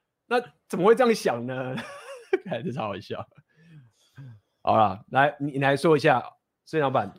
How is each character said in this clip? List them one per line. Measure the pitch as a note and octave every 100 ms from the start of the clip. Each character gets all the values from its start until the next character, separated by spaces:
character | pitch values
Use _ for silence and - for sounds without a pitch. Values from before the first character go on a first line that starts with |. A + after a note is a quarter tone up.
| _ _ -
那 | A#3+ A#3+ _ -
怎 | F#3
么 | F#3+
会 |
这 | A#3
样 | A#3+
想 | A3 F#3 A#2+ B2
呢？” | C3 B2+ C3 - C#5+ C5+ C5 A4+
<laughs> | F#4+
看， | G#3 B2
这 | D#3+
超 | C#3+ G#2+
好 | G#2+
笑。 | - G2 - _ _ _ E3 D#3 A#2+ _ _ - C3+ A2 _ _
好 | - G#2+
啦， | G#2 F#2+ -
来， | B2+ D3 -
你， | C#3+
你 | C3+
来 | C3+ C#3
说 | E3+ D3+
一 |
下， | D3+ B2 - _ _ _
孙 | - D#3+
老 | C#3
板， | B2+ G2